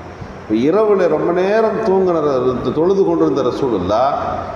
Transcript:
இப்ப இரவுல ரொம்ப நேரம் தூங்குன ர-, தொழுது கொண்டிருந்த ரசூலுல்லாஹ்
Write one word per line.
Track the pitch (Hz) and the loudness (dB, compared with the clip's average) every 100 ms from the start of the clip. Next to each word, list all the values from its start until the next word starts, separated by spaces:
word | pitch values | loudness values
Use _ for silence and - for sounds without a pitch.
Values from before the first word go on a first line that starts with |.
| - - - - - | -16 -16 -16 -12 -4
இப்ப | 110 139 196 | 0 2 2
இரவுல | 214 196 175 | 4 2 2
ரொம்ப | 156 - 185 | 0 0 0
நேரம் | 190 220 220 190 | 0 2 0 0
தூங்குன | 185 190 185 | 0 2 2
ர-, | 165 147 131 127 123 127 | 0 0 0 0 -2 -2
தொழுது | 143 175 196 | 0 2 2
கொண்டிருந்த | 165 160 160 139 | 2 2 2 2
ரசூலுல்லாஹ் | 123 113 135 101 90 110 135 135 - - - | -2 -2 -2 -2 0 0 0 0 -4 -6 -8